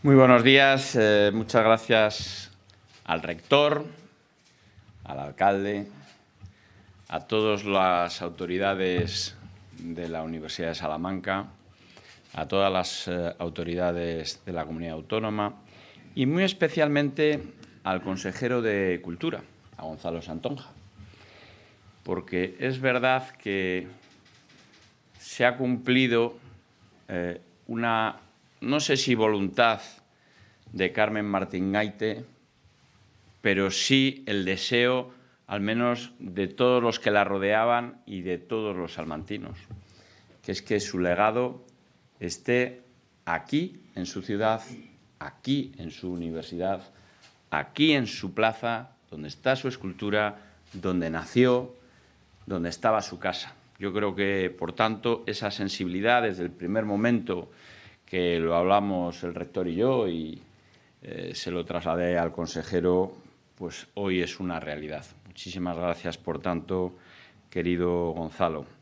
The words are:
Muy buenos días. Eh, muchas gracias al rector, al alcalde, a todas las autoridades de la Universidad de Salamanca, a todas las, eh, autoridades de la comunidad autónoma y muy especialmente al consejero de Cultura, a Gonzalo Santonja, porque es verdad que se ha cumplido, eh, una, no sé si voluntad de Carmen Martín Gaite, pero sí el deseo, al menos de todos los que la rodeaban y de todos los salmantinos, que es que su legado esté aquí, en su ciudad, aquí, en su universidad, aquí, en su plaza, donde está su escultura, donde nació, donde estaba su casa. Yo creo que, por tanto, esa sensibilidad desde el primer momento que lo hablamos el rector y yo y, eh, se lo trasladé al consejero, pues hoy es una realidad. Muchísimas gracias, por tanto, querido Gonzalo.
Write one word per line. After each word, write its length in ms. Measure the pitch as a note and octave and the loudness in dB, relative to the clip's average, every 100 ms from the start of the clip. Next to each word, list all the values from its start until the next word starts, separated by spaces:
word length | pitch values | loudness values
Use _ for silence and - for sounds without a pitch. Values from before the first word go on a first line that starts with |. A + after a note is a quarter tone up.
Muy 120 | D3 C3+ | 10 10
buenos 280 | B2+ B2 | 12 10
días. 540 | A#2 C3+ C3+ C3+ C3+ B2+ | 10 8 8 6 2 4
Eh, 300 | G#2+ G#2 G#2 | 8 8 6
muchas 320 | G#2+ G#2+ B2 | 2 2 4
gracias 880 | A2 A2+ - A2+ G#2+ - - - - - _ _ _ - - | 6 4 6 4 4 0 -8 -10 -14 -20 _ _ _ -20 -4
al 160 | E2 | -4
rector, 640 | E2 E2 - C#3 D3 D3+ D3 - - _ _ _ _ _ _ - _ - | -4 -8 2 4 4 2 -4 -14 -20 _ _ _ _ _ _ -20 _ -20
al 160 | - C2+ | -12 -10
alcalde, 720 | C#2+ C#2 F#2+ G2 G2 G#2 G2+ - - - _ _ - - _ - - - - | -10 2 4 4 0 -2 -6 -14 -20 -20 _ _ -20 -20 _ -20 -20 -20 -10
a 200 | D#2+ - | -10 0
todas 380 | A2 G#2+ G#2 G#2 | 2 4 2 2
las 580 | G2 F#2 F2 F2 - | 4 6 4 0 -4
autoridades 1120 | F2 E2 F2 F2+ G2 G2 F#2 F2+ F2 - - - - - - - | -8 -6 -4 0 0 0 0 0 -2 -4 -8 -12 -20 -20 -20 -14
de 320 | E2+ E2 E2+ | -12 -8 -8
la 140 | E2 | -6
Universidad 460 | D#2+ E2 D#2 - E2+ | -6 -8 -8 -6 -4
de 60 | D#2 | -4
Salamanca, 760 | D#2+ D#2 F2 F#2+ F#2 F#2+ - - - _ - - - - _ | -6 -4 -4 -4 -2 -4 -4 -16 -20 _ -20 -20 -20 -20 _
a 140 | - D2+ | -8 -2
todas 260 | G2 G2 | 2 4
las, 340 | F#2 F2 - - | 2 -2 -6 -4
eh, 280 | F2+ E2+ E2 | -4 -4 -4
autoridades 1040 | F2 D#2+ E2+ F2 F2+ F2 E2+ E2 D#2+ - | -8 -6 -4 0 0 0 -4 -4 -8 -12
de 100 | - | -8
la 120 | F2 D#2 | -6 -6
comunidad 280 | D#2+ E2 | -6 -8
autónoma 680 | D#2+ D#2+ A2 A2 G#2 G#2 - - - - - - - | -10 -6 -4 -2 -2 -4 -6 -20 -20 -20 -20 -14 -2
y 100 | C3 | 0
muy 200 | E3 F#3+ | 2 0
especialmente 1000 | F#3+ E3 E3 D3+ D3 D3 C#3 D3+ D3 - - - - | 2 0 2 2 4 0 2 2 2 -6 -18 -20 -10
al 180 | F#2+ F#2 | -4 -2
consejero 640 | G2 F#2+ F#2+ F#2 B2 B2 | -2 -4 -6 -4 -2 0
de 380 | A2+ G2+ F#2+ F2 | 0 2 0 -2
Cultura, 400 | F2 E2+ D#3+ - - - - - | -6 -6 -6 -6 -12 -20 -20 -14
a 60 | |
Gonzalo 400 | - - - E2+ | -12 -8 -8 -8
Santonja, 480 | D#2+ D#2+ B2 C#3 - - - - - - - - - - - _ - _ | -8 -8 -6 -8 -12 -20 -20 -20 -20 -20 -20 -20 -20 -20 -20 _ -20 _
porque 540 | - F2+ F#2 F#2 F#2 - | -6 -6 -4 -2 -2 -2
es 240 | B2+ B2+ | -4 -2
verdad 480 | C3 B2 B2+ C3 C3 | 0 2 2 0 -2
que 540 | - G#2+ G2 F#2 F#2 - - - _ _ _ _ - _ - _ _ _ - | -12 -4 -2 -2 -2 -6 -16 -20 _ _ _ _ -20 _ -20 _ _ _ -20
se 260 | - - B2 | -16 2 2
ha 120 | B2 | 4
cumplido, 800 | B2+ A#2+ B2+ B2+ B2+ A#2 A#2 - - - _ _ _ _ - | -2 -2 2 4 6 4 2 -2 -20 -20 _ _ _ _ -8
eh, 320 | F2+ F2 F2 - _ - | -6 -4 -6 -14 _ -10
una, 480 | A#2 A#2 A2+ A2 - _ _ _ _ | -4 0 2 0 -4 _ _ _ _
no 180 | A#2 D3 | -4 -2
sé 160 | D3 C#3 | 0 0
si 180 | - A#2 | 2 2
voluntad 680 | A2 G#2 F#2+ F#2+ A#2 G#2+ - - _ _ _ _ - _ - | 4 2 -2 4 2 2 -6 -20 _ _ _ _ -20 _ -16
de 220 | - F#2 | -2 0
Carmen 320 | F2+ G#2+ G#2+ G#2 | 2 2 2 -2
Martín 460 | G2 F#2+ F#2 F#2+ | -2 -2 -2 0
Gaite, 520 | G2+ G#2+ G2 A2 A2 B2 _ _ _ _ _ _ _ _ _ _ _ | 0 -2 -2 -6 -4 -12 _ _ _ _ _ _ _ _ _ _ _
pero 300 | A2 G2 G2 | 0 2 2
sí 520 | - - C3+ C3+ C3+ - | 0 2 4 4 -2 -6
el 200 | G2+ F#2 | -4 -2
deseo, 640 | F#2+ - B2 A#2+ B2+ B2+ - _ _ - | -4 0 2 2 0 -4 -14 _ _ -10
al 120 | G2+ | -4
menos 540 | G2+ A2+ A#2+ A#2+ - - | -2 0 0 -2 -6 -14
de 280 | G2 F2+ F#2+ | -10 -4 -4
todos 340 | - B2 B2+ | 2 4 4
los 180 | A#2 A2+ | 2 0
que 120 | - | 2
la 120 | G#2 | 4
rodeaban 720 | G2 G2 G2 G#2+ A#2 A#2+ A#2+ - - | 2 0 2 2 4 2 0 -12 -12
y 160 | F#2+ | -8
de 160 | F2+ F2 | -6 -6
todos 400 | F2 A2 G#2+ F#2 | -4 -4 -4 -4
los 160 | E2+ | -6
salmantinos, 640 | - D#2+ D#2 F#2+ G#2 - - - - - - - - _ - | -8 -8 -8 -8 -10 -10 -14 -16 -20 -20 -20 -20 -20 _ -16
que 80 | - | -8
es 80 | - | -8
que 180 | - G#2 | -2 -2
su 200 | G2+ F#2 | 0 -2
legado 640 | F2+ F2 G#2+ A2+ B2+ C3 - _ _ _ _ _ | 0 4 2 2 -2 -6 -20 _ _ _ _ _
esté 640 | F2 - - B2 B2 B2 - _ _ _ - | -10 -8 0 0 0 -4 -20 _ _ _ -6
aquí, 560 | - - D3 F3+ - - - | -6 -2 -2 -2 -10 -16 -10
en 100 | F2 | -8
su 160 | - | -8
ciudad, 400 | - G2+ A2 A2 - - - _ _ _ | -6 -2 0 0 -4 -18 -20 _ _ _
aquí, 540 | D3 - - C#3 C3 - | -16 -12 -4 -4 -4 -10
en 120 | E2 | -14
su 220 | - F#2 | -10 -8
universidad, 720 | F2+ E2+ E2 D#2 F2 F#2 G2 - _ _ _ - _ _ | -6 -6 -8 -10 -6 -4 -4 -8 _ _ _ -20 _ _
aquí, 440 | - D2 - D#3 | -6 -6 2 4
en 140 | D3 A2+ | 4 0
su 260 | - F#2+ | -6 -8
plaza, 580 | F2+ A2 A2+ A#2 A2+ B2+ _ _ | 2 0 2 -4 -6 -8 _ _
donde 180 | D#2 D2+ | -12 -12
está 280 | - C3 C3+ | -4 0 0
su 100 | C3+ | -2
escultura, 720 | B2+ G2 F2+ G#2 G#2 G#2+ G#2 - _ _ | -6 -10 -6 -2 0 0 -4 -20 _ _
donde 380 | G2 F#2 F2+ E2 | -8 -2 0 -2
nació, 640 | D#2+ D#2 B2 B2+ B2 B2+ - - _ _ _ _ _ - | -4 -2 4 4 4 -2 -14 -20 _ _ _ _ _ -8
donde 240 | F#2+ E2+ | -4 -4
estaba 320 | - A#2 A2 | -2 2 2
su 180 | - F2 | -2 -6
casa. 360 | F#2+ F2 - - _ _ | -6 -6 -10 -16 _ _
Yo 140 | G2 | -4
creo 240 | F#2+ G#2 F2+ | -2 -2 0
que, 400 | G2 G2 F#2 F2 | 0 0 -2 -4
por 140 | E2 | -10
tanto, 520 | - A2 G#2+ A#2+ A#2 - | 0 0 0 -2 -2 -2
esa 260 | G#2+ G#2+ | -4 -6
sensibilidad 680 | - G2 - F#2 F2+ G#2+ B2 | -4 -6 -4 -4 -2 2 2
desde 220 | A2+ F#2 | 2 -4
el 80 | F2 | -6
primer 340 | - F2 G#2+ G#2+ | -6 -4 -2 -2
momento 680 | G2+ A2+ A#2+ - F2 D#2+ - - - - _ _ | 0 2 0 -2 -6 -8 -18 -20 -20 -20 _ _
que 340 | F#2 F2 E2+ | -2 0 0
lo 160 | E2 E2+ | 2 2
hablamos 680 | F2+ G2+ G2+ F#2+ F2 E2+ | 4 4 2 -2 -4 -6
el 100 | F2 | -8
rector 340 | F2 F2 - F2+ | -8 -8 -4 -4
y 80 | E2+ | 0
yo 320 | A#2+ C3 G#2 | 2 2 0
y, 340 | E2 D#2 D#2+ - _ _ _ _ _ | -4 -8 -12 -18 _ _ _ _ _
eh, 300 | - - F2 | -14 -12 -10
se 160 | - - | -10 -6
lo 160 | F2 E2+ | -6 -4
trasladé 540 | E2+ E2+ E2+ F2 F2 | -4 -2 0 0 0
al 120 | E2+ | 0
consejero, 840 | - E2 E2 D#2 F2+ F2 F2+ F#2+ - - _ _ _ | -4 -8 -8 -4 0 2 2 0 -6 -20 _ _ _
pues 300 | F2 - - - | -12 -12 -14 -6
hoy 260 | G2+ F#2 | -2 0
es 180 | E2+ - | -2 -6
una 200 | F#2 E2 | -8 -6
realidad. 440 | D2+ D2+ D2+ D2+ - - - | -8 -10 -10 -12 -14 -20 -20
Muchísimas 500 | F2 - F#2 F2+ E2+ | -18 -12 -8 -6 -4
gracias, 420 | F2 E2+ F2 F2 | -4 -4 -6 -8
por 220 | - D#2 | -8 -6
tanto, 560 | F#2 E2+ E2 F#2 F2+ F2+ - - - _ _ | -4 -4 -4 -4 -4 -8 -20 -20 -20 _ _
querido 640 | F#2 E2+ F2 F2 F2 E2+ | -4 -2 0 0 0 -2
Gonzalo. 560 | E2 E2 - F2+ D#2 C#2 - | -4 -8 -2 -2 -2 -10 -20